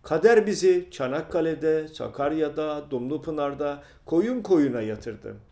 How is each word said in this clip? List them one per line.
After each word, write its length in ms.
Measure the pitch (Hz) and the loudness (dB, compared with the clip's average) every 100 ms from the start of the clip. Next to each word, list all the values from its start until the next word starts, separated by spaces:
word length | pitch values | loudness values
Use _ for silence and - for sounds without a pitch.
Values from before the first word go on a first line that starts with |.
Kader 440 | - 160 202 233 214 | -2 4 6 6 4
bizi 420 | 185 185 180 180 | 2 4 4 0
Çanakkale'de, 960 | - 127 143 160 175 160 151 156 156 156 | -6 -4 -4 -4 -2 -2 0 0 0 -2
Sakarya'da, 1000 | - 113 110 143 156 147 143 151 147 147 | -10 -10 -4 -2 0 -2 -2 -4 -6 -6
Dumlupınar'da 920 | 131 127 151 156 151 143 139 147 143 - - | -6 -4 -6 -6 -4 -4 -4 -6 -6 -14 -20
koyun 380 | - 165 220 254 | -2 0 0 -2
koyuna 380 | 202 175 139 120 | 2 4 4 0
yatırdı. 560 | 107 107 117 104 104 104 - | -4 -6 -10 -12 -14 -16 -20